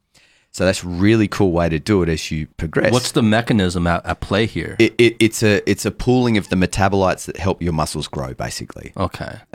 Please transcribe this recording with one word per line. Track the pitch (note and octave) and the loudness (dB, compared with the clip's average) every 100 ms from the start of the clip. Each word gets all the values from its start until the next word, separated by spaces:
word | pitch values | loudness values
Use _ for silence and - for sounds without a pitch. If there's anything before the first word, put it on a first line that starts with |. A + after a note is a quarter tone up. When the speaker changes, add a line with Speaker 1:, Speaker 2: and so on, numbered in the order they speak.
| _ _ _ _ _ | _ _ _ _ _
Speaker 1:
So | - F#2 | -2 0
that's | F#2+ | 0
a | F2 | -4
really | F2 G2+ A2+ G#2 | 0 4 4 2
cool | - G2 | 2 2
way | E2+ E2+ | 2 0
to | D#2 | 0
do | F2 G2+ | 0 2
it | E2 | 2
as | D#2 - | -2 -4
you | D#2 D2+ - | -6 -8 -8
progress. | D#2+ - - | -4 0 2
Speaker 2:
What's | B2 - | 2 0
the | D3+ | 0
mechanism | A2 A2 A#2+ A2+ F2+ F2 E2+ | 2 2 2 2 2 0 0
at, | F2 - | 0 -4
at | E2+ | -6
play | - G2 A2 | -2 0 0
here? | F2 D#2+ - | -4 -6 2
Speaker 1:
It, | - - | 2 4
it, | A#2 - | 4 4
it's | A2 - | 0 2
a, | A2 G2+ - | 2 2 2
it's | G2 G#2 | -2 -2
a | |
pooling | - - B2+ B2 G#2+ | -4 0 2 2 0
of | - | 0
the | F#2 | 0
metabolites | F2+ - G2 G2 F#2 - - | 0 0 0 2 0 -2 -6
that | - | -6
help | F#2 F2 | -4 -2
your | E2+ | -2
muscles | D#2 D#2 D#2+ C#2+ | -2 -4 -6 -8
grow, | D2+ C2 | -8 -10
basically. | B1+ A1+ - A#1 - - - | -8 -10 -10 -14 -16 -14 -6
Speaker 2:
Okay. | F#2+ - - - _ | -6 -6 -12 -14 _